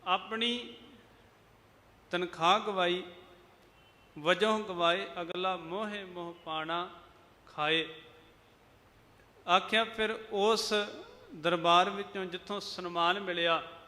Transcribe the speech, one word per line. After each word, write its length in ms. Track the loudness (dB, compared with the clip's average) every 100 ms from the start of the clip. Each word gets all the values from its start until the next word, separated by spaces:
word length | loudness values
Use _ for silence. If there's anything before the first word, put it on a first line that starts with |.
| 0
ਆਪਣੀ 680 | -2 0 -2 -2 -2 -6 -16 -20 -20 -20 -20 -20 _ -20 -20 _ -20 -20 -20 -6
ਤਨਖਾਹ 480 | -4 -4 2 4 4
ਗਵਾਈ, 440 | 2 0 2 0 -4 -16 -20 -20 -20 -20 -20 -20 -20 -20 -20 -4
ਵਜੋਂ 400 | 2 4 4 2
ਗਵਾਏ, 480 | -2 0 2 2 -2 -8
ਅਗਲਾ 360 | -8 -4 -2 -4
ਮੋਹੇ 460 | -6 -6 -6 -8
ਮੋਹ 300 | -10 -10 -12
ਪਾਣਾ 560 | -12 -8 -6 -2 -4 -4 -10 -20 -20 -20 -20 -18
ਖਾਏ। 540 | -4 0 2 0 -10 -20 -20 -20 -20 -20 -20 -20 -20 -20 -20 -20 -20 -20 -18 2
ਆਖਿਆ 340 | 2 4 0
ਫਿਰ 360 | 0 0 -2 -2 -6
ਉਸ 420 | 2 4 4 2 0 0 -8 -16 -20 -18 -4
ਦਰਬਾਰ 540 | 0 2 6 6 6
ਵਿੱਚੋਂ 360 | 0 -8 -6 -6
ਜਿੱਥੋਂ 340 | -8 -6 -8
ਸਨਮਾਨ 600 | -6 -8 -6 0 2 2
ਮਿਲਿਆ 440 | -2 0 2 2 -2 -16